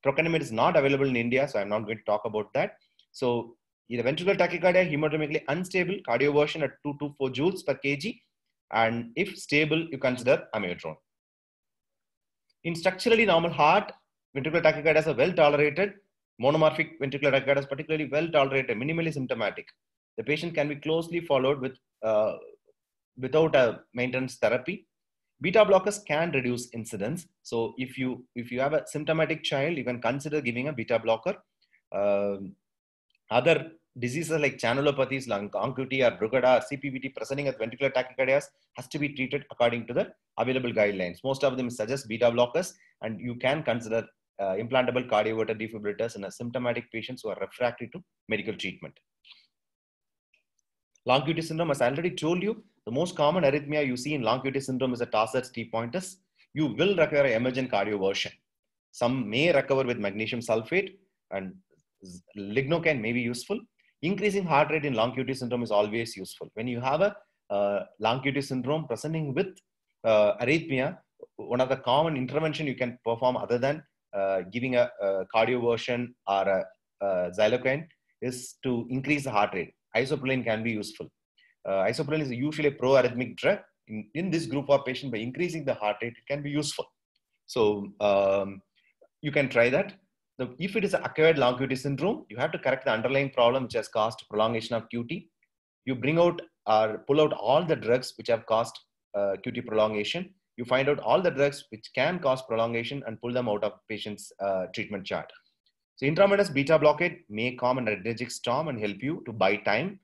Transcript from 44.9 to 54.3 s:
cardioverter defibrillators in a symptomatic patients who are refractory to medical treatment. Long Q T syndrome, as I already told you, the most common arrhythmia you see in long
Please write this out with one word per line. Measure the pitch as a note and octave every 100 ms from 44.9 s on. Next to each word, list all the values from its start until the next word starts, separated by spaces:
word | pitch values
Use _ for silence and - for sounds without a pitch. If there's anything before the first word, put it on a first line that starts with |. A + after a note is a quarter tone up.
| B2 A#2+
cardioverter | G#2+ G#2+ A2+ G#2+ G#2+
defibrillators | A2 A2 G#2 G2+ A2+
in | G#2+
a | G2
symptomatic | - A#2+ B2+ B2 A#2+ -
patients | A2+ A2 B2+
who | A2
are | F#2
refractory | G2 - A#2+ A#2+ A#2
to | F#3+ - _ -
medical | A2 G#2
treatment. | F#2+ G2+ D#2+ D2+ _ _ _ _ - _ _ _ _ _ _ _ _ _ _ _ _ _ _ _ _
Long | - C3
Q | C#3+
T | D3+
syndrome, | D#3+ D#3+ E3+
as | C#3
I | B2
already | C#3 F3
told | F3+ D#3 F3+
you, | G3 A3+ - _ -
the |
most | B2 F3 -
common | D3 F3+
arrhythmia | D3 C#3+ C#3 D3+ C#3+
you | B2
see | C3+
in | D3+
long | A2+